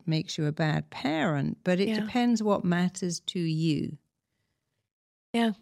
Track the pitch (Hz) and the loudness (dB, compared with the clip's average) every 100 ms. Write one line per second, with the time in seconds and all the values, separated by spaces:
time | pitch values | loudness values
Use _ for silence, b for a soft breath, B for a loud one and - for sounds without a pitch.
0 | - 156 - - 151 147 156 151 151 - | -2 -2 -2 -2 -2 0 0 0 -4 -6
1 | 262 311 220 143 143 - - 180 202 214 | -4 0 0 0 -2 -2 0 2 2 0
2 | 214 247 240 226 214 202 180 175 180 - | 0 2 2 2 2 2 2 0 0 -2
3 | 180 165 - 185 165 156 160 147 - 156 | -6 -6 -6 -4 -2 0 0 0 -4 -8
4 | _ _ _ _ _ _ _ _ _ _ | _ _ _ _ _ _ _ _ _ _
5 | _ _ _ 233 226 202 | _ _ _ 0 0 0